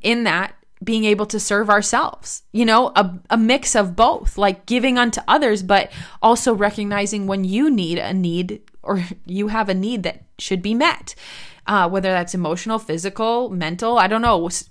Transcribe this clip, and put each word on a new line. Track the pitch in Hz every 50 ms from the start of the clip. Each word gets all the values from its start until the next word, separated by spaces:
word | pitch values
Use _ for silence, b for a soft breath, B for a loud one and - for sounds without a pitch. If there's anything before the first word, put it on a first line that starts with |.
in | - 208 233 240 233
that, | 185 160 180 190 - - - _ _ - - 175
being | 220 220 220 220
able | 214 208 196 208
to | 208 - 208
serve | - - 208 202 220 214
ourselves, | 202 208 208 - - 262 320 - - - - - - - - -
you | - 220 240
know, | 226 220 233 262 - -
a, | 196 202 180 180 180 - -
a | 214 226
mix | 220 220 262 269 - - -
of | 220 202 180 175
both, | - 226 285 - 247 - - -
like, | 196 202 196 185 190 -
giving | - 233 247 233 269 247 247
unto | 247 233 - - -
others, | - 269 302 294 226 214 196
but | 185 185 202 190 - B B B B B B B
also | - 226 240 233 - 254
recognizing | 226 190 208 208 208 220 208 202 202 202 202 196 214 208 196
when | 196 196 196
you | 190 185 196 233 294 311
need | 262 202 175 160 170
a | 175 - 107
need | 175 190 180 170 170 180 180 185 214 214 - - - -
or | - - 196 185 175 175 -
<laughs> | - -
you | 175 180 202 208 214
have | 214 220 208 196
a | 190
need | 185 190 226 247 208
that | 170 - - - - - - -
should | - - 190 180
be | 180 208 226
met, | 240 302 339 - - - - - B B B B B B B B B B
uh, | - 208 196 180 170
whether | 190 196 185 185
that's | 185 175 175 175 -
emotional, | 180 175 156 175 180 - 220 220 220
physical, | 220 - 160 165 175 196 190 - 220 226 233 240 254 214
mental, | 190 175 160 160 175 180 226 233 240
I | 226 185 190
don't | 220 226
know, | 233 240 208 170 170
s-, | 170 - - - -